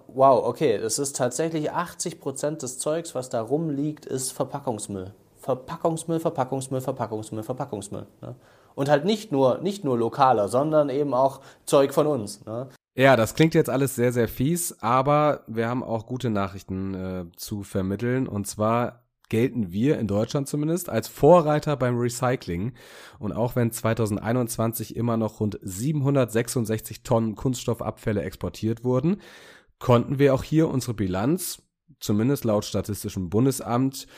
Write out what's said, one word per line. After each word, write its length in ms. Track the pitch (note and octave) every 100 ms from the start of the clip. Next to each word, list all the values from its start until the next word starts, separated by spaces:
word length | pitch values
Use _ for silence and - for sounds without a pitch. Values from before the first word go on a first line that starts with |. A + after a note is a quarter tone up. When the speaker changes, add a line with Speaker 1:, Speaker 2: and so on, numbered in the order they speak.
| -
Speaker 1:
wow, 380 | B2+ C3+ A#2+ A2+
okay, 280 | A#2+ D3+
es 240 | G2+ A2 -
ist 180 | C3+ -
tatsächlich 560 | B2+ - D#3+ D#3+ D3+
achtzig 480 | D#3+ F3 - F3+ D#3
Prozent 440 | C#3+ B2+ D3 D#3
des 160 | B2 -
Zeugs, 340 | D3+ E3 E3
was 160 | C3 B2+
da 120 | A#2+
rumliegt, 640 | A2 D3 E3 C#3 D3+ D3+ -
ist 260 | C3 B2+
Verpackungsmüll. 840 | - B2+ - - G#2+ - G2 F#2 - _ _
Verpackungsmüll, 840 | - B2+ - E3 E3+ D#3+ - E3
Verpackungsmüll, 600 | E3 - C3 C3+ C3 C3
Verpackungsmüll, 640 | C3 B2+ A2 A2 G#2+ A2
Verpackungsmüll, 640 | G#2+ B2+ C3+ G#2 G2 G#2 G#2 _
ne? 140 | - B2+ _ _ _ -
Und 140 | C#3
halt 160 | D3 F3
nicht 260 | G#3+ -
nur, 280 | C#3 C3 A2+
nicht 240 | F3 G3+
nur 140 | C#3+ A#2+
lokaler, 480 | A2+ C#3+ C3 A2+ G2+
sondern 420 | B2 D#3 D#3 C#3+
eben 240 | C3+ D3
auch 280 | B2 C3+ C3 - - -
Zeug 280 | D3 C#3
von 140 | D#3+ D3+
uns, 360 | C3+ G2+ - -
ne? 240 | A2+ C3 - _ -
Speaker 2:
Ja, 200 | C3+ A#2+
das 180 | A2
klingt 220 | - D#3+ D#3+
jetzt 160 | D3
alles 240 | B2+ C#3 -
sehr, 160 | B2
sehr 160 | A#2+ A2
fies, 500 | - C3+ F3 - -
aber 640 | G#2+ C3 C3+ D3 D3+ - -
wir 200 | A2+ A2+
haben 160 | B2+
auch 220 | - A2+ -
gute 240 | B2 B2
Nachrichten, 640 | G#2 F#2+ F#2+ - F#2+ F#2+
äh, 320 | F#2 F#2 F#2 F2 -
zu 280 | - G#2
vermitteln. 640 | F#2+ G2+ F#2+ G2+ A#2+ C3 C3
Und 180 | G2+ F#2+
zwar 640 | - G#2+ A#2 A#2+ - _ _ -
gelten 420 | A2 C3 B2 F#2
wir 260 | F#2+ C3+ C3
in 80 | G#2
Deutschland 420 | G2+ A#2 D3 C3+
zumindest 420 | D3 D#3 F3 -
als 180 | A2 -
Vorreiter 680 | - C#3+ F3 D3+ D3+ D3+ C#3
beim 220 | B2+ A#2+
Recycling. 760 | A#2+ A#2+ B2+ C3 - F2 A2+ - - - - -
Und 140 | G#2+
auch 240 | G2 A#2+ B2
wenn 160 | A#2
zweitausendeinundzwanzig 1200 | - A2+ A#2 G#2+ G2+ G#2+ B2+ A#2 - A2+ A2+ A2+ -
immer 220 | A#2 A2+
noch 220 | A2 -
rund 180 | G#2+ -
siebenhundertsechsundsechzig 1400 | G2 F#2 C3+ D3+ C3+ C#3 A#2 G#2+ A#2+ C3 G#2+ A2 - -
Tonnen 320 | - A#2 A2
Kunststoffabfälle 880 | G2+ C#3 A#2+ - A2+ - - A#2+ G#2
exportiert 640 | D2 - F#2 - A2 A#2
wurden, 380 | B2+ B2+ D#3+ G3+ - - - - _ _
konnten 400 | - A#2+ - C#3
wir 160 | C#3 C3
auch 80 |
hier 260 | - D#3 D#3+
unsere 240 | C3 A#2+
Bilanz, 720 | G#2 F#2+ F#2 A#2+ F3+ - - _ _ _ _
zumindest 440 | - G#2 A#2+ C#3
laut 200 | A2+ G#2
Statistischem 680 | - G2+ F#2 G2+ G#2 G2 F2+
Bundesamt, 760 | G2+ C3+ - - A#2+ C3+ C3 -